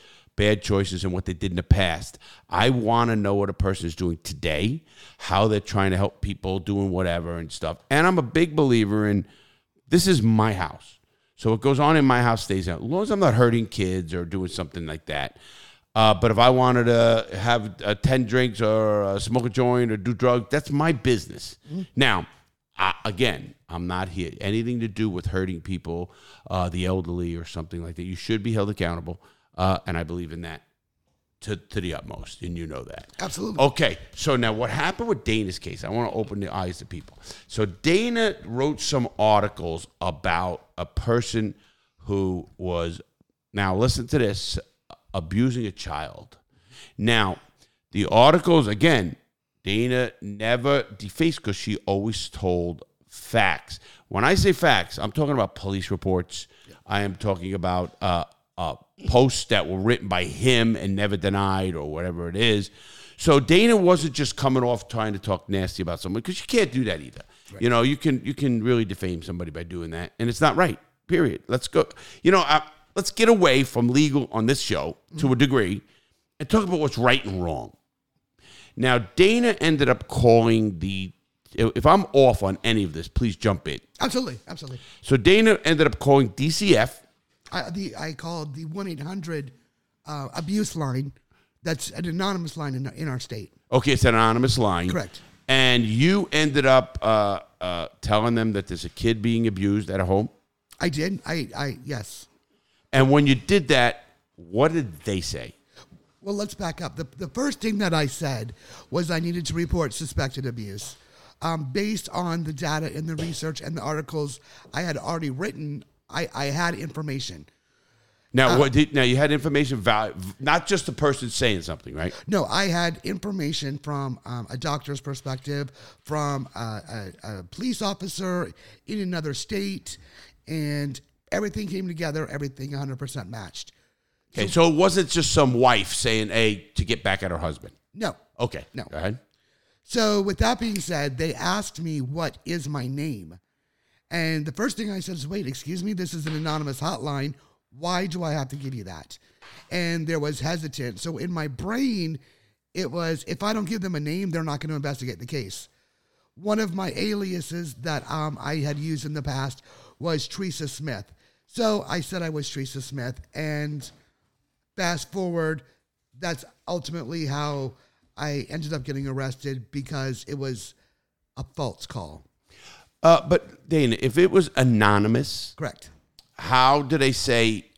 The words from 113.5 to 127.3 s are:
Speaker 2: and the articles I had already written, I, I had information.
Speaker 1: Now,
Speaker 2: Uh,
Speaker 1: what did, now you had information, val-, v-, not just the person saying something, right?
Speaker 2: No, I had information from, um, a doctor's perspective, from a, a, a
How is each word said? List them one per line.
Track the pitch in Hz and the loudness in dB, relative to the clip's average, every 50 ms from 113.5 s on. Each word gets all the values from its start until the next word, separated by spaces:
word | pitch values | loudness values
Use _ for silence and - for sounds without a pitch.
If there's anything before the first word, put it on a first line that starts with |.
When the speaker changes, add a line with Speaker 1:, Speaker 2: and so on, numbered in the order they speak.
| 147 - | -8 -8
Speaker 2:
and | - 156 165 | -8 -8 -8
the | 156 | -6
articles | 101 147 156 156 135 - 160 156 147 143 120 - _ - - - - - - | -4 -4 -4 -4 -6 -6 -6 -6 -6 -6 -8 -12 _ -20 -20 -20 -16 -10 -8
I | 160 | -6
had | 180 170 147 | -4 -4 -4
already | - - 127 170 160 160 143 | -6 -4 -4 -4 -4 -4 -4
written, | 127 135 190 214 - - 156 147 143 - - _ _ _ _ - | -4 -4 -6 -6 -6 -8 -8 -8 -8 -10 -12 _ _ _ _ -10
I, | - 156 170 - - | -6 -6 -6 -6 -6
I | 123 143 | -6 -4
had | 139 139 165 175 170 170 | -2 -2 -2 -2 -2 -2
information. | 156 160 151 - 156 151 147 135 135 - - 87 76 73 _ _ _ _ _ _ _ _ _ _ _ _ _ _ _ _ _ - | -4 -8 -10 -8 -8 -6 -6 -6 -6 -6 -8 -12 -14 -18 _ _ _ _ _ _ _ _ _ _ _ _ _ _ _ _ _ 4
Speaker 1:
Now, | 127 131 120 | 4 6 6
Speaker 2:
Uh, | 120 131 | 6 6
Speaker 1:
what | 143 135 117 | 4 6 6
did, | 151 151 147 143 | 4 4 4 4
now | 139 127 | 2 4
you | 123 123 | 4 4
had | 135 147 143 | 4 4 4
information, | 151 143 139 160 143 143 147 123 135 | 2 2 0 0 2 2 2 0 0
val-, | 110 90 117 107 107 110 104 - | 0 2 2 2 2 2 -2 -6
v-, | 90 92 98 - - | -10 -12 -12 -10 -4
not | 135 147 156 170 - | 0 2 2 2 2
just | - 196 175 - | 0 -2 -2 -2
the | 165 | -4
person | 120 - 151 143 131 - 127 117 | -4 0 2 2 2 0 -4 -6
saying | - - 131 117 101 87 | -2 0 2 2 0 0
something, | 78 82 80 - - - - | -4 -8 -10 -10 -10 -12 -8
right? | 76 82 90 - - - | -6 -6 -6 -6 -8 -6
Speaker 2:
No, | - 208 185 120 | -2 0 0 0
I | - 113 185 196 | 0 0 0 0
had | 190 165 170 170 170 165 - - | 0 0 -2 -2 -2 -4 -6 -8
information | - 196 180 - 208 196 185 147 147 160 - 139 135 143 | -8 -8 -6 -8 -8 -6 -6 -4 -4 -4 -6 -6 -6 -8
from, | 139 - 147 147 139 139 131 123 - - | -8 -8 -8 -6 -6 -6 -6 -8 -10 -10
um, | - 123 120 107 - | -10 -10 -10 -10 -10
a | 120 | -10
doctor's | 127 120 156 147 147 - 143 143 131 | -8 -6 -4 -6 -6 -6 -8 -10 -10
perspective, | - 143 135 - - 135 131 131 135 143 143 143 143 131 - - - - - _ - | -8 -10 -10 -10 -8 -8 -8 -8 -8 -8 -6 -6 -8 -8 -12 -20 -20 -20 -20 _ -10
from | - 151 151 147 143 139 135 127 - - | -6 -4 -4 -2 -2 -4 -4 -6 -8 -10
a, | 98 | -10
a, | 117 110 110 101 - - 117 110 98 92 - - - | -8 -8 -8 -10 -10 -12 -12 -12 -12 -12 -14 -14 -12
a | 107 | -12